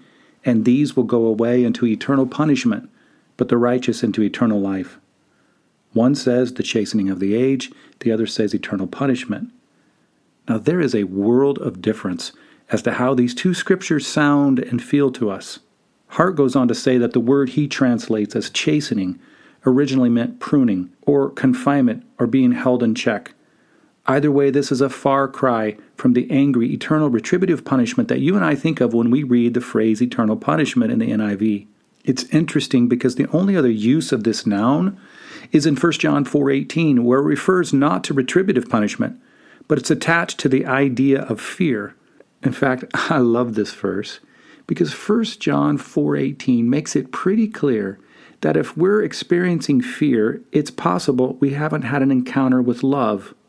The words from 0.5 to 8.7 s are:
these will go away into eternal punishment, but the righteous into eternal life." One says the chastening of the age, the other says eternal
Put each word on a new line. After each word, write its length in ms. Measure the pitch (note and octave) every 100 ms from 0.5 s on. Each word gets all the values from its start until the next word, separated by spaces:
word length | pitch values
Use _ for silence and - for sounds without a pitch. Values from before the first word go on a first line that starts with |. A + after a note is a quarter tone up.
| A#2
these 320 | A2 C3 C#3+ C3
will 80 |
go 220 | A2 A#2+ A2+
away 400 | G#2+ A#2 B2 A#2+
into 200 | - A#2+
eternal 400 | G#2+ - C#3 C3
punishment, 640 | - D#3 C3 A#2+ G2+ - _ _ _ _ -
but 140 | B2
the 80 | A#2+
righteous 460 | A#2+ B2+ B2 A2+
into 200 | A2 G#2+
eternal 380 | G2+ - A#2 G#2
life." 360 | G2 F#2+ F2+ - _ _ _ _ _ _ _ _ _
One 240 | A2+ B2 C#3+
says 380 | B2+ B2 B2
the 100 | -
chastening 460 | - A2+ G2 A2 G2
of 100 | F#2
the 160 | G2 A2
age, 360 | C3 C3+ - - - _
the 120 | A#2
other 140 | A2 A2
says 280 | - G#2+
eternal 340 | G2+ -